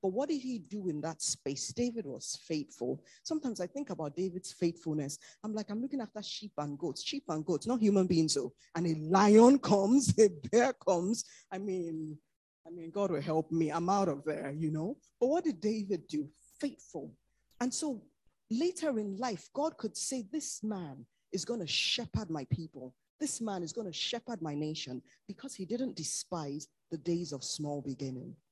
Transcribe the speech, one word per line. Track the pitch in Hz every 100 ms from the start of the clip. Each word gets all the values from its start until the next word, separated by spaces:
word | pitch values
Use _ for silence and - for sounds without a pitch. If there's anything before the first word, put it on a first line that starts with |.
But | 196
what | 190 285
did | 302
he | 254 240
do | 156 208 185
in | 151
that | 151 160
space? | - - - 143 -
David | - 240 233 160
was | 120 - - -
faithful. | 156 143 - 123 139 - -
Sometimes | - 311 285 202
I | 180
think | 277 285
about | 190 151
David's | 147 190 180 -
faithfulness. | - 170 165 - 151 139 - - -
I'm | 214
like, | 214 208
I'm | 208
looking | 269 285
after | 220 214
sheep | 208 - 208 -
and | 147 143
goats, | 170 -
sheep | - 285 -
and | 156
goats, | 151 156 202
not | 247
human | 214 196 185
beings. | 165 160
So, | 143 123 - - 165
and | 175
a |
lion | 160 156 190 208 214 240 277
comes, | - 202 196 262 254 -
<laughs> |
a | 214
bear | 165 131 214 247
comes. | - - 180 180 226 - - -
I | 185
mean, | 202 185 170 160 156 151 _ _ _ _ 165
I |
mean, | 170 165
God | 165 196
will | 160
help | 143 160 160
me. | 165 160
I'm | 151 175
out | 196 190
of | 143
there, | 147 151 -
you | 147 160
know. | 151 165 285 _ _
But | 247
what | 320
did | 349 190
David | 214 220 196 185 -
do? | 151 147 _ _ -
Faithful. | 285 - - 165 151 - _ _ _ -
And | 247
so | - 302 233 - _ _ _ _
later | 226 339 359 320 233
in | 208 190
life, | 247 190 -
God | - 302 311
could | 220 -
say, | - 262
"This | 196 302 - -
man | 214 202 165 135 - _ _
is | 190
gonna | - 240 165
shepherd | - - - 240 - 208
my | 160 131
people. | - 160 - 127 _ _ _
This | 302 -
man | 220 190
is | 165
gonna | 196 208
shepherd | 160 - 240 - 226
my | 160
nation," | 147 151 156 - 127 - _ _
because | 196 269
he | -
didn't | 180 240 262 -
despise | 156 - - 175 147 143 - _ _
the | 165
days | 139 170 170
of | 143
small | - - 147 143
beginning. | 139 131 135 127 131 - _